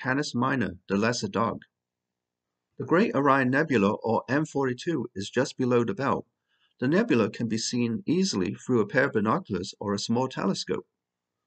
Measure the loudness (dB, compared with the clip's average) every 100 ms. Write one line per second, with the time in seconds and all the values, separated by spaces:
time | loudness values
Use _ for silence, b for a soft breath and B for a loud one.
0 | -4 -2 -2 -2 0 0 -2 -6 -2 0
1 | 0 0 -2 -2 -2 -4 -12 _ _ _
2 | _ _ _ _ _ _ _ -10 0 2
3 | 2 2 4 4 4 2 2 4 4 2
4 | 0 0 0 -2 0 -2 -2 -4 -4 -4
5 | -4 -8 -4 -2 -2 -2 2 2 2 -2
6 | -2 -4 -6 _ _ _ _ -6 0 2
7 | 4 2 2 0 -4 -4 -2 -2 -2 -2
8 | -2 0 0 0 -2 -4 0 0 2 2
9 | 2 2 0 0 -2 -6 -6 -8 -4 -4
10 | -2 -2 -2 -2 -4 -4 -4 -6 -8 _
11 | _ _ _ _